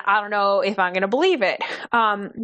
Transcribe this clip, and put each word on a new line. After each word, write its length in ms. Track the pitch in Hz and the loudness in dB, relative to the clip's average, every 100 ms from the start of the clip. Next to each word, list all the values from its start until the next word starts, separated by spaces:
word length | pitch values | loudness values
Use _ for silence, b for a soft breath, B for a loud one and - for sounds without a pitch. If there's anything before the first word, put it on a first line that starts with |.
| - | 0
I 120 | 208 | 0
don't 100 | 208 | 0
know 300 | 208 202 202 | 0 2 2
if 180 | 190 196 | 0 0
I'm 160 | 180 | 0
gonna 140 | 185 196 | 0 0
believe 340 | 247 370 320 | 2 2 2
it. 200 | 185 - B B B | 0 -2 B B B
Um, 380 | 240 220 208 - - | 0 2 0 -6 -10